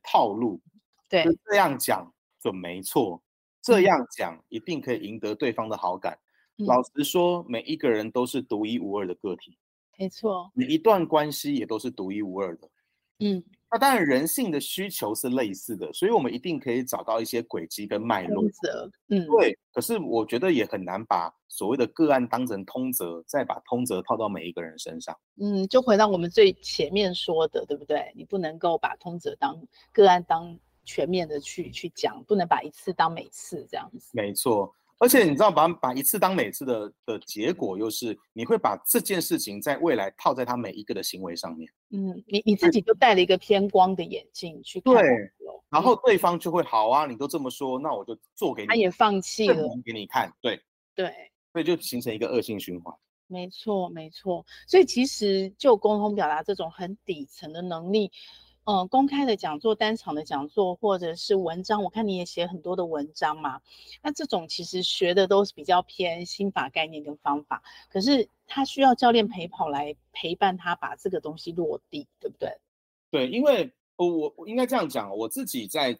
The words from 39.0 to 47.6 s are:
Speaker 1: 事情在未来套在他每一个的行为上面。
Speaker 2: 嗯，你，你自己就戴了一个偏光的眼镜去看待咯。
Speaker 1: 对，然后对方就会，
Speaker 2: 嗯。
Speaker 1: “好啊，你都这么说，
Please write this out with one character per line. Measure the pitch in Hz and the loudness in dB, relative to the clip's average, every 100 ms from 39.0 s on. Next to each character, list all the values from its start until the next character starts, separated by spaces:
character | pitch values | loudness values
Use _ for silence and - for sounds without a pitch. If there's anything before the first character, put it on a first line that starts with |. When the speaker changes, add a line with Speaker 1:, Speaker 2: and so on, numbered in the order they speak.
| - 185 | 2 -2
Speaker 1:
事 | - 160 | 0 -2
情 | - 101 | -2 -6
在 | 147 139 | -4 0
未 | 165 120 | 0 0
来 | 98 - | -2 -2
套 | 165 | -2
在 | 131 | 0
他 | 123 120 | -2 -4
每 | 104 | -6
一 | 104 | -10
个 | 104 | -8
的 | 95 | -8
行 | 90 92 | -8 -8
为 | 90 | -10
上 | 85 85 80 | -8 -10 -12
面。 | 80 _ _ | -16 _ _
Speaker 2:
嗯， | 196 190 180 - | -6 -6 -8 -6
你， | 202 220 | 0 2
你 | 202 | 4
自 | 339 | 4
己 | 247 | 4
就 | 180 | 2
戴 | 220 254 | 6 6
了 | 190 | 6
一 | 180 | 4
个 | 185 | 2
偏 | - 202 196 | 4 2 4
光 | 185 185 | 4 4
的 | 185 | 2
眼 | 165 156 - | -6 -10 -12
镜 | - 170 147 | -14 -14 -14
去 | - 185 | -12 -2
看 | 262 240 | 6 6
待 | |
咯。 | 156 | 8
Speaker 1:
对， | 117 98 _ - - _ | 4 0 _ -18 -18 _
然 | 151 | 2
后 | 208 220 254 | 4 4 4
对 | 190 | 4
方 | 180 170 | 4 0
就 | 175 | 0
会， | 170 | 0
Speaker 2:
嗯。 | - | 2
Speaker 1:
“好 | 110 110 | 2 4
啊， | 135 147 | 4 2
你 | 113 | -4
都 | 143 | -6
这 | 165 | -4
么 | 131 | -6
说， | - | -6